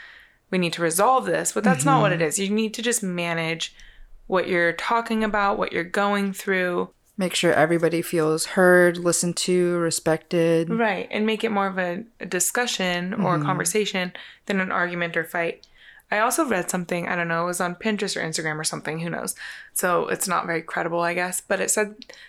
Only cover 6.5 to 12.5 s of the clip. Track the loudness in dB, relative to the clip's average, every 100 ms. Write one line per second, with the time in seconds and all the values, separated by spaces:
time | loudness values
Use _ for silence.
6.5 | 0 0 -2 -4 _ _ -4 -2 2 4
7.5 | 4 4 4 2 0 -2 0 2 0 -2
8.5 | 4 8 8 8 4 0 0 0 -2 0
9.5 | 2 2 2 0 0 0 0 0 0 4
10.5 | 2 2 0 0 -2 -4 -2 0 0 0
11.5 | 0 0 -2 -2 -4 -10 -14 -6 -2 -2